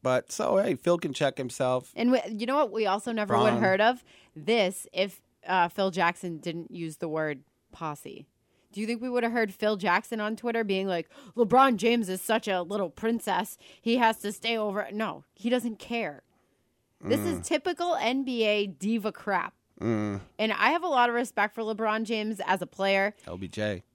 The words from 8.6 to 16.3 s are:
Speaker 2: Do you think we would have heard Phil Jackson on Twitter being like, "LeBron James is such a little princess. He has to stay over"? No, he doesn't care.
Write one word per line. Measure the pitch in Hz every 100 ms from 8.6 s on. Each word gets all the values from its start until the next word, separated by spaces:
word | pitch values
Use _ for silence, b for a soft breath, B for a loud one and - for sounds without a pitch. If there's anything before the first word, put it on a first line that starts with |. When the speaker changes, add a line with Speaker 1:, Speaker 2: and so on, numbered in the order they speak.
| _
Speaker 2:
Do | 196
you | 214
think | 233
we | 247
would | 240
have | 233
heard | 233 220
Phil | 190 214 214
Jackson | 185 180 - 226
on | 214 220
Twitter | 240 226
being | 214 190 196
like, | 175 165 B B 226
"LeBron | 226 247 269 220
James | 226 240 196
is | 185
such | - 226 -
a | 185
little | 175 202 180
princess. | - 226 233 - 180 202 - B B
He | 233 240
has | 226 220
to | 208
stay | - 226 226
over"? | 214 196 202
No, | 208 220 143 - _
he | 240
doesn't | 247 233 220
care. | - 233 190 147 _